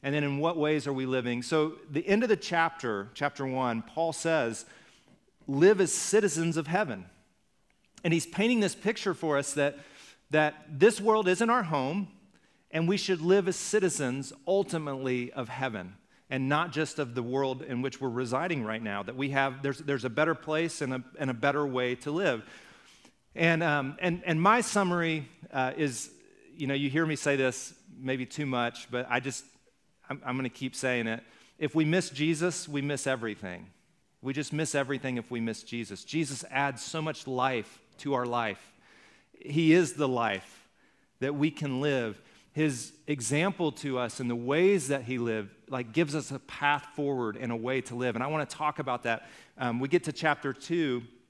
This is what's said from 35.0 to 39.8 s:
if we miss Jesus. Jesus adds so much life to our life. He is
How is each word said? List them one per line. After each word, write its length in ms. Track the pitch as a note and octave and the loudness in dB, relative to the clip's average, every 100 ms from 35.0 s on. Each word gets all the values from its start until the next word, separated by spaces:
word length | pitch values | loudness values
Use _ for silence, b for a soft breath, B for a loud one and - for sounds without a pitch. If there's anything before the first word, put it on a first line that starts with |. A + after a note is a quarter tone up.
| C3+ B2 | -2 -4
if 140 | A2 | -4
we 100 | A#2+ | -4
miss 220 | A2+ G#2+ | -4 -4
Jesus. 420 | - A#2+ A2 G2 | -8 -8 -8 -12
Jesus 400 | - D3+ D3 C3+ - | -6 -4 -4 -6 -6
adds 320 | C3 C#3 B2+ | -2 -2 -2
so 180 | - E3 | -8 -6
much 260 | D#3 - - | -6 -6 -6
life 540 | B2+ C3 B2 G#2 - _ - | 0 0 0 -4 -16 _ -10
to 160 | C#3+ | -2
our 120 | C3+ B2 | 0 0
life. 460 | A#2+ A2+ G2 - _ b b b b b | -2 -2 -4 -12 _ b b b b b
He 400 | - - D3 D#3+ | -18 -4 2 6
is 200 | E3+ | 8